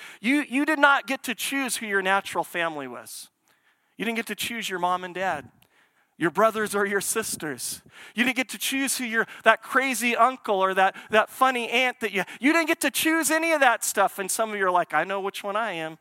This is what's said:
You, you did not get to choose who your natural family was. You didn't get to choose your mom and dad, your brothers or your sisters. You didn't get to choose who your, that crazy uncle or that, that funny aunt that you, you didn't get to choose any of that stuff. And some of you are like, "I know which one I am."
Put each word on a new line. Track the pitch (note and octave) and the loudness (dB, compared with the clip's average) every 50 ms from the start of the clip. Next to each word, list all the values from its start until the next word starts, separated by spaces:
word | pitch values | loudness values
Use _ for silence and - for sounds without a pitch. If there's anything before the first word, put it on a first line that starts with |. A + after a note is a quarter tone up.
| - - - - | -16 -18 -12 -4
You, | - A#3+ C#4+ D4 B3 - | 0 0 2 2 0 0
you | A3+ C#4 D4 | -2 0 0
did | D4+ D#4 C#4+ | 2 2 4
not | D4 C#4+ C#4 A#3+ - | 4 4 4 2 0
get | G#3 C4+ - - | -4 -6 -4 -4
to | C4 G#3+ | -6 -6
choose | - - - C#4 C#4 C4+ A#3 - | -4 -4 -4 -2 -2 -2 -2 -4
who | - A#3 | -4 -4
your | G#3 G3+ G3 | -2 0 0
natural | F#3 F#3+ G3 G3 - - - F3+ | 2 2 2 2 0 -2 -4 -4
family | D#3 - - F3 E3+ E3 D#3 C#3+ C3+ B2 | -4 -4 -4 -4 -4 -4 -4 -6 -10 -10
was. | A#2+ A#2+ A2 - - - - - _ _ _ _ _ _ _ _ _ _ _ _ _ | -12 -14 -14 -16 -16 -16 -18 -20 _ _ _ _ _ _ _ _ _ _ _ _ _
You | - G3 | -6 -4
didn't | A#3 A3+ | -4 -4
get | A3+ A3 | -4 -4
to | - G#3 | -6 -6
choose | - - - A#3+ A3+ G3 - | -6 -6 -6 -6 -6 -6 -6
your | F#3 F3 | -4 -2
mom | F3+ F3+ F3+ F3+ F#3 | 0 0 0 -2 -4
and | F3+ E3+ | -6 -6
dad, | F3+ F#3+ F#3 D#3+ C#3+ B2 - _ _ _ _ _ _ _ _ _ _ _ _ _ - | -4 -2 -2 -2 -4 -6 -12 _ _ _ _ _ _ _ _ _ _ _ _ _ -2
your | D#3 F3 | -2 0
brothers | C#3+ G3 G#3+ A3 G3+ A3 G#3+ G3 G3+ | 2 4 2 2 2 0 -2 -2 0
or | G3+ G3+ | 0 0
your | G3 G3+ G3 | 0 0 -2
sisters. | - - - A3+ G#3 - - - E3+ D3+ B2+ A#2+ - - - - _ _ - - - - - | -2 -2 -2 -2 -4 -4 -6 -6 -6 -8 -8 -6 -8 -10 -10 -10 _ _ -20 -20 -20 -8 -2
You | G#3+ A#3+ | 0 0
didn't | C4 A3+ | 0 0
get | B3 B3+ - | -2 -4 -4
to | - G3 | -6 -6
choose | - - - C4+ C#4 B3+ - - | -6 -4 -2 -2 -2 -2 -2 -4
who | B3+ | -4
your, | A3+ A3+ A3+ G3 - - - - | -2 -2 -2 -2 -2 -4 0 4
that | A3 A3 - | 4 4 4
crazy | - - - B3+ C4 C4+ B3+ G3+ A#3 A#3+ A3+ | 2 0 0 2 2 2 0 0 0 0 4
uncle | - A#3 B3+ C4 - - A#3+ G3+ F#3+ | 4 4 4 2 0 -2 0 2 2
or | F#3+ F#3+ F#3+ | 2 2 4
that, | F#3+ F#3+ F#3+ - - - - | 4 4 4 2 -2 -4 2
that | G#3+ G#3+ - - | 4 4 4 2
funny | - - C4 C4 B3+ A#3+ A#3 - | 2 2 2 2 2 0 -2 0
aunt | A#3 B3 B3+ B3+ A#3+ - | 0 2 2 0 -2 -2
that | A3+ G#3 | -6 -4
you, | G3 F#3+ F3+ - - - | -2 -2 -4 -4 -4 0
you | A3 C#4+ | 2 2
didn't | E4 E4+ D#4+ | 4 4 2
get | D4+ E4 - | 2 0 0
to | - C4+ | 0 -2
choose | - - - D#4+ D#4+ E4 D4+ - | 0 0 0 2 2 2 2 2
any | D#4+ D#4+ E4 E4 | 0 0 2 2
of | D#4+ D4 | 2 4
that | C4+ A#3+ A3+ - - | 4 4 4 2 -2
stuff. | - - G#3+ F#3+ E3+ - - | -2 0 2 2 2 0 -4
And | F#3+ F3+ | -6 -4
some | - - A3 G#3+ | -2 -2 -2 -2
of | G#3 | -2
you | G#3 F#3+ | 0 0
are | F#3 | 2
like, | F3+ F3 E3 - | 2 2 2 2
"I | D#3 D#3 E3+ | 0 0 0
know | F#3+ G3 G3 | 0 -2 -4
which | F#3 G3 - - G#3 | -4 -6 -6 -8 -8
one | G3+ G3 | -4 -4
I | G#3+ A#3 G#3+ F3+ | -4 -2 -4 -4
am." | E3 D#3+ D#3+ D#3+ - | -6 -8 -8 -10 -14